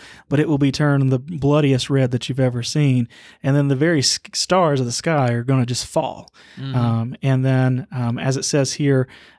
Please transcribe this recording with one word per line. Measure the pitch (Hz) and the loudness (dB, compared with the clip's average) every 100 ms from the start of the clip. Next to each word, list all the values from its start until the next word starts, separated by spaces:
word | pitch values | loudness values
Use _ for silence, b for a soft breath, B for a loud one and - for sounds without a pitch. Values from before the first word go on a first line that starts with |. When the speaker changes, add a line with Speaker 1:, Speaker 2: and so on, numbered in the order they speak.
| B B B | B B B
Speaker 1:
but | 139 | 0
it | 156 | 2
will | 143 | 2
be | 139 | 0
turned | 131 151 139 135 | 2 0 2 2
the | 131 | 0
bloodiest | 139 165 139 147 143 127 - | -4 -4 0 2 4 2 0
red | 135 127 | 0 0
that | 123 - | -2 -4
you've | 131 | -2
ever | 127 120 | -2 -2
seen. | 117 151 147 127 120 B B B | -4 0 2 2 0 B B B
And | 139 | 0
then | 143 143 | 2 2
the | 131 | 2
very | 160 160 | 2 2
s-, | 127 - - | 0 -2 -6
stars | - - 185 165 139 | -8 0 2 2 2
of | 120 | -2
the | |
sky | 117 165 151 127 | -4 -2 0 0
are | 120 | -2
gonna | 120 131 120 | 0 0 0
just | 120 | -4
fall. | - 160 135 - - B B B | -4 -4 -4 -8 -18 B B B
Speaker 2:
Mm-hmm. | 135 | -6
Speaker 1:
Um, | 127 120 113 117 - | -2 0 0 -4 -4
and | 139 131 | 0 2
then, | 131 131 131 127 - | 2 2 2 0 -4
um, | 131 120 120 | -6 -4 -2
as | 131 131 | -2 -2
it | |
says | 143 151 131 | -2 0 -2
here, | - 143 135 127 B B | -2 0 2 0 B B